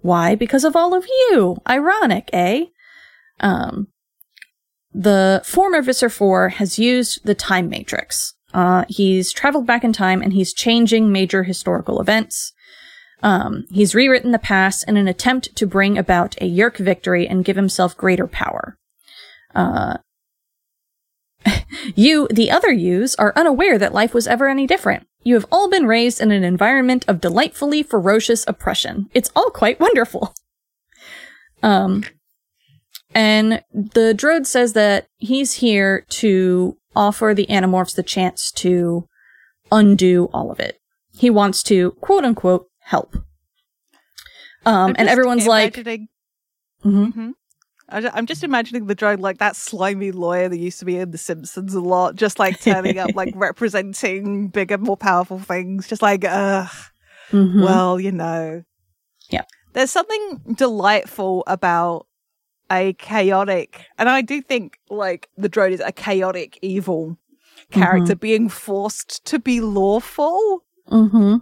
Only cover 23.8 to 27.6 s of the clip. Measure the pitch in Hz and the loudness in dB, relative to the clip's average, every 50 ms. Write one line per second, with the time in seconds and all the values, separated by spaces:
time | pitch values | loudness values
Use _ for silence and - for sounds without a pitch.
23.8 | 196 - - 196 214 233 - 240 220 - 240 233 277 269 269 269 277 262 359 381 | 2 0 2 0 0 2 0 -2 0 0 0 2 2 0 0 0 0 0 0 0
24.8 | - - - - - _ _ _ _ 240 240 226 - - - 359 403 370 392 381 | 0 -2 -2 -2 -8 _ _ _ _ 2 2 2 2 2 2 2 2 2 2 2
25.8 | 294 220 226 233 233 247 233 - 226 214 208 202 185 175 180 175 202 226 262 269 | 4 4 4 4 2 0 0 0 2 2 2 2 2 0 2 2 2 4 4 2
26.8 | 254 247 254 247 - - 202 165 - 175 170 220 302 320 - - | 2 2 0 0 0 0 -2 0 0 0 0 0 0 0 -4 -6